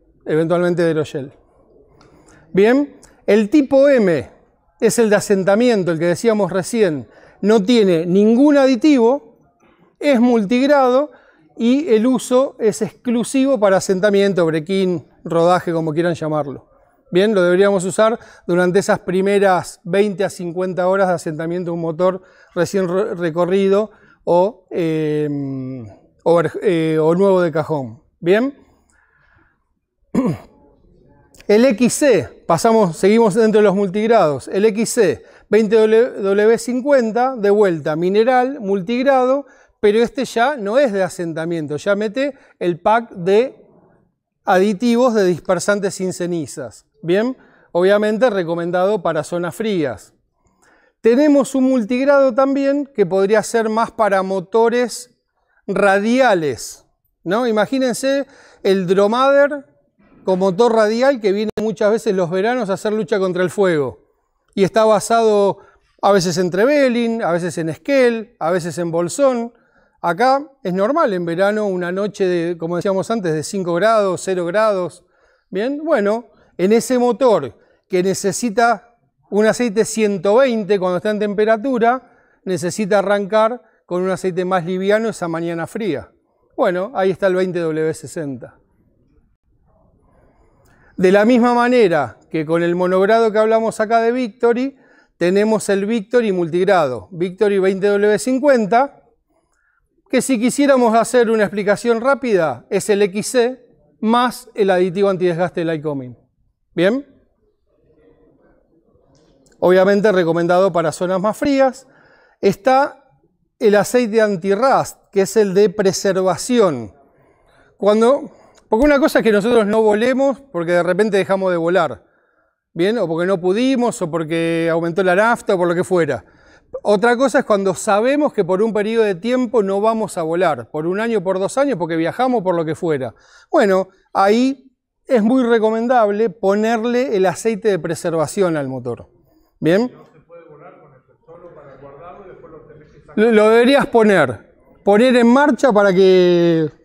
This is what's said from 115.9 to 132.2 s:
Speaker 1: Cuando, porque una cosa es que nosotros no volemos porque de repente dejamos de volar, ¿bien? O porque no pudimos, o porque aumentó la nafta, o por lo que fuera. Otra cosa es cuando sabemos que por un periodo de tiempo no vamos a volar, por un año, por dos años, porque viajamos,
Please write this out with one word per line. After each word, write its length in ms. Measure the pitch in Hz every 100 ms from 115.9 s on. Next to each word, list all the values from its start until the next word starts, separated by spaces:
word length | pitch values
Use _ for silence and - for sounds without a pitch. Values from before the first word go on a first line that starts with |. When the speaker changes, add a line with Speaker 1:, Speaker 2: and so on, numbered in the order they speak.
| - 202 185 185 170 - 247 190 131 107 _ _ _ _ _ _ _ _ -
Speaker 1:
Cuando, 540 | 202 220 233 285 269 - _ _ -
porque 180 | 220 294
una 140 | 285
cosa 180 | 302 285
es 60 |
que 80 | 214
nosotros 340 | 208 214 233 202
no 160 | 214
volemos 580 | 214 208 240 262 277 277
porque 320 | - 175 165
de 100 | 175
repente 320 | 170 180 220 190
dejamos 340 | 180 196 190
de 60 | 175
volar, 500 | 165 185 156 110 _ _ _ _ _ _ _
¿bien? 240 | 165 185 233
O 100 | 170
porque 180 | 165 180
no 140 | 196
pudimos, 600 | 180 202 254 262 240 -
o 100 | 170
porque 580 | 160 156 165 165 165 165
aumentó 320 | 165 170 170
la 140 | 185 180
nafta, 400 | 226 233 - 196
o 20 |
por 80 | 175
lo 80 |
que 100 | 170
fuera. 400 | - 180 151 117 - _ _ _ _ -
Otra 320 | - 208 240 240
cosa 240 | 269 285
es 40 |
cuando 300 | - 208 190
sabemos 580 | 170 - 202 247 294 294
que 120 | -
por 180 | 170 185
un 100 | 226
periodo 320 | 208 208 226
de 120 | 214 175
tiempo 480 | 220 254 247 240
no 160 | 196 196
vamos 360 | 214 226 202 -
a 60 |
volar, 480 | 160 170 180 123 113
por 160 | 156 160
un 140 | 190
año, 200 | 233 220
por 200 | 180 185
dos 180 | 202 262
años, 180 | 285 190
porque 180 | 165 165
viajamos, 480 | 165 147